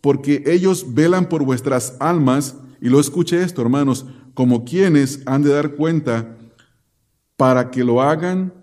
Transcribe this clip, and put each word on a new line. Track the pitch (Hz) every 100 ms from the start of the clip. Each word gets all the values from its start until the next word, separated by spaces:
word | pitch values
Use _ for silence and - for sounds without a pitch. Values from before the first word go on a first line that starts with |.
porque | 143 139 139 143 139
ellos | 175 185 180 135 120
velan | 160 185 175
por | 160 135
vuestras | 123 135 131 120 -
almas", | 147 175 131 131 139 - - -
y | 123
lo | 135
escuche | 143 175 165 170
esto, | 180 175
hermanos, | 117 139 139 127 - - -
"como | - 123 120 123
quienes | 175 190 147 135 139 131
han | 135
de | 147
dar | 143 147 143
cuenta | 160 165 147 113 113 113 113 _ _ _ _ _ _ _ _ _
para | 131 127 123
que | 127
lo | 123 120
hagan | 139 156 180 185 185 -